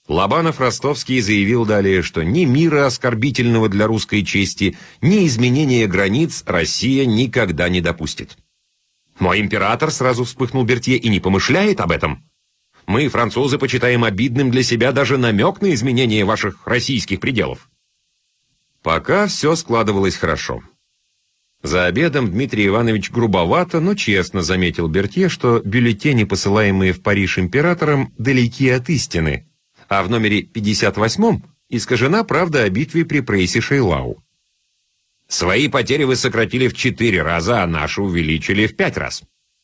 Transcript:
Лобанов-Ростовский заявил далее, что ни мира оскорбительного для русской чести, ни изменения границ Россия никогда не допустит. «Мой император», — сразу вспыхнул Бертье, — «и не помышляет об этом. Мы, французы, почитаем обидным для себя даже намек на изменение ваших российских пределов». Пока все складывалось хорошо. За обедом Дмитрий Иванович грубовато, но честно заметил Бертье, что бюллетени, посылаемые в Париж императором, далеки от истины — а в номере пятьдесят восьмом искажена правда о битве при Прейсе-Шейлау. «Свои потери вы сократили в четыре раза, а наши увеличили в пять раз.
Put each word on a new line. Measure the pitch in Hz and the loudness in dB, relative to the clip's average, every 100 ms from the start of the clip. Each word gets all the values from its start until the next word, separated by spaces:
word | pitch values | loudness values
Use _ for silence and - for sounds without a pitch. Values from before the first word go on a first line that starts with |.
| - | -4
Лобанов-Ростовский | 80 101 147 165 131 127 - 135 139 - 131 | 0 2 2 0 0 -2 0 -2 -4 -2 -2
заявил | 101 104 98 120 107 | 2 2 2 2 2
далее, | 104 98 92 | 2 2 2
что | 80 85 | 0 -2
ни | 82 156 | 0 2
мира | 160 131 165 147 139 | 2 4 4 2 2
оскорбительного | - 123 113 135 123 120 113 110 | 0 -2 0 -2 0 2 2 2
для | 98 107 | 2 0
русской | 110 - 107 | 0 0 -2
чести, | 90 98 92 - 98 - - - | 0 -2 -2 -2 -4 -4 -12 -2
ни | 147 208 165 | 2 4 4
изменения | 113 123 131 147 123 107 | 2 2 2 2 2 2
границ | 90 98 117 165 - - | 0 0 0 0 -4 -4
Россия | 87 80 - 120 135 131 | -2 -2 -2 0 2 2
никогда | 110 123 123 101 78 87 | 2 0 0 -2 0 -2
не | 90 | 0
допустит. | 85 82 76 - 76 - _ _ _ _ _ _ _ - | -2 -4 -8 -10 -14 -18 _ _ _ _ _ _ _ -4
«Мой | 90 98 | 0 0
император», — | 104 107 98 120 156 | 0 0 0 0 -2
сразу | - 127 120 | 0 0 0
вспыхнул | 120 - 127 131 | -2 -4 -2 0
Бертье, — | 117 123 127 127 | 0 0 0 0
«и | 113 | 2
не | 95 | 0
помышляет | 92 95 - 170 208 190 | 2 0 2 2 2 0
об | 90 | -2
этом. | 76 78 69 - _ _ _ _ _ - | -2 -2 -6 -12 _ _ _ _ _ -2
Мы, | 110 147 | 0 0
французы, | 110 113 117 139 143 | 0 -2 0 0 0
почитаем | 135 127 123 120 | -2 0 0 2
обидным | 113 98 131 123 135 | 0 0 0 0 2
для | 127 | 2
себя | 123 117 127 | 0 2 2
даже | 131 127 135 | 2 0 2
намек | 120 104 160 190 | 2 2 2 2
на | 202 135 | 0 0
изменение | 131 123 123 107 98 | 0 2 2 2 0
ваших | 107 101 - - | 0 -4 -6 -4
российских | 123 - 123 - 90 | -2 -2 -4 -4 -4
пределов». | - 117 67 64 - _ _ _ _ _ _ _ _ _ _ _ | -2 -2 -2 -6 -16 _ _ _ _ _ _ _ _ _ _ _
Пока | - 80 - 185 208 | -4 -2 0 0 0
все | - 147 165 | 0 0 0
складывалось | - 117 107 98 95 - | 0 0 0 2 0 0
хорошо. | 82 73 - 60 - _ _ _ _ _ _ _ _ _ | -2 -4 -6 -10 -12 _ _ _ _ _ _ _ _ _
За | - 87 90 | -4 0 0
обедом | 95 165 139 113 | 0 0 0 -2
Дмитрий | 95 135 104 98 | -2 -2 0 0
Иванович | 107 117 110 - | 2 2 0 -2
грубовато, | 120 113 92 85 151 175 165 | -2 0 2 2 0 0 0
но | 175 | 0
честно | 202 - 98 87 95 | -2 0 0 0 -2
заметил | 80 92 87 82 82 | -2 0 0 0 -2
Бертье, | 85 101 175 185 | 0 -2 0 0
что | - 123 117 | 0 2 2
бюллетени, | 98 117 120 101 151 123 | 0 0 0 0 0 0
посылаемые | 101 98 98 104 104 95 92 | 0 -2 0 2 2 2 2
в | 85 | 0
Париж | 104 101 92 - | 0 0 0 -2
императором, | 90 127 165 175 151 139 127 - | 0 0 0 0 0 0 -2 -4
далеки | 113 131 120 - 131 | 0 2 2 0 0
от | 127 123 | 0 0
истины — | 135 - 85 78 69 - _ _ _ - | -4 -2 -2 -2 -4 -8 _ _ _ -4
а | 98 | -2
в | 92 | 0
номере | 117 107 104 | 0 0 0
пятьдесят | - 117 104 104 104 101 | -2 -4 -2 0 0 0
восьмом | 113 - 226 120 - _ _ | -2 2 2 0 -4 _ _
искажена | 120 - 120 135 208 | -6 -2 0 2 0
правда | - 143 180 147 | 0 0 0 0
о | 104 | 0
битве | 95 160 165 | 0 -2 -2
при | 165 147 | -2 -2
Прейсе-Шейлау. | - 101 90 113 - 139 104 69 62 55 _ _ _ _ _ _ _ _ _ _ _ | 0 0 0 0 0 0 2 0 -4 -10 _ _ _ _ _ _ _ _ _ _ _
«Свои | - 85 104 147 | -4 0 0 0
потери | 139 110 143 | 0 0 0
вы | 135 123 | 0 0
сократили | 131 110 107 127 127 | 0 0 -2 0 -2
в | - | 0
четыре | 127 - 117 90 | -4 0 0 0
раза, | 78 85 87 120 | 0 -2 0 0
а | 90 | 0
наши | 78 76 - | -2 -4 -4
увеличили | 101 85 78 80 - 101 113 | -2 -2 0 -2 -2 0 0
в | - | 0
пять | 180 - | -2 -4
раз. | 67 - - _ _ _ | -8 -10 -14 _ _ _